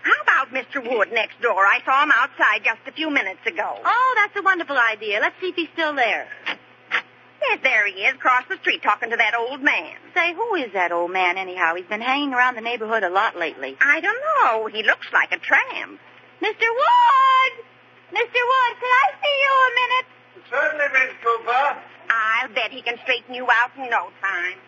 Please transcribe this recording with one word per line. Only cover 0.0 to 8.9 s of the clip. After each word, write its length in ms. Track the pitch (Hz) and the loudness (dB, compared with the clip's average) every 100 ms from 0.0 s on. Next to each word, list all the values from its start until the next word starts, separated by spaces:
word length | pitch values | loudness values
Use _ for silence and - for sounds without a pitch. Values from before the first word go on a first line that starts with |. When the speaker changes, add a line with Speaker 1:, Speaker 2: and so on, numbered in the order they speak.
Speaker 1:
How 200 | 381 523 | 2 0
about 300 | 587 349 269 | 2 0 0
Mister 280 | 262 233 277 | -6 -8 -8
Wood 320 | 233 247 196 | -2 0 0
next 280 | 226 202 - | 0 -4 -2
door? 220 | 233 190 196 | -2 4 4
I 140 | 240 | 4
saw 180 | 262 269 | 2 2
him 80 | 302 233 | 4 4
outside 480 | 262 - 277 214 | 2 2 2 2
just 160 | 226 220 269 | -2 -4 -8
a 60 | |
few 180 | 277 311 | -6 -2
minutes 340 | 285 196 185 233 | -2 -4 -6 -8
ago. 320 | - 202 139 | -4 -6 -4
Speaker 2:
Oh, 300 | - 453 508 494 | 0 2 2 2
that's 200 | 415 415 | 0 0
a 60 | |
wonderful 360 | 381 370 330 277 | 0 0 0 2
idea. 420 | 233 220 220 202 | 2 0 -4 -2
Let's 160 | 320 - | -2 -2
see 80 | 370 | -6
if 80 | 349 | -4
he's 120 | 330 | -6
still 200 | - 320 | -4 -4
there. 340 | 285 233 165 120 - - - - - - - - - - _ 554 | 0 0 0 -6 -12 -12 -12 -14 -20 -8 -8 -8 -20 -20 _ -4
Speaker 1:
Yes, 80 | 403 | -2
there 220 | 269 233 202 | 0 0 0
he 60 | 190 | -2
is, 140 | 214 | -4
across 300 | 262 311 254 254 | -2 0 0 0
the 80 | 381 | -6
street 180 | - 208 | -4 -2
talking 280 | 233 | -2